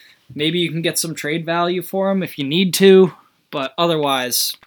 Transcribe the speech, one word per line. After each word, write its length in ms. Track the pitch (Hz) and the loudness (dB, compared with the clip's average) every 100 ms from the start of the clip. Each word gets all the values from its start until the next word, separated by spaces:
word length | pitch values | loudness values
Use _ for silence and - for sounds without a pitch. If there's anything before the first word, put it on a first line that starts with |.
| - _ - | -20 _ -16
maybe 260 | 131 156 175 | -6 -2 -2
you 100 | 165 | -4
can 100 | 160 | -4
get 180 | 165 151 | -4 -4
some 160 | 165 | -6
trade 300 | 147 147 165 | -6 -6 -6
value 380 | 160 170 175 180 | -4 -2 -2 -4
for 280 | 170 190 196 | -4 -4 -2
him 120 | 196 | -2
if 160 | 170 - | -4 -6
you 60 | 139 | -2
need 260 | 165 190 | 0 0
to. 400 | 156 190 190 180 - _ _ _ | 4 8 8 6 0 _ _ _
But 240 | 147 135 - | -8 -6 -2
otherwise, 800 | 170 160 143 135 123 - - - | -2 0 0 -2 -2 -4 -4 -8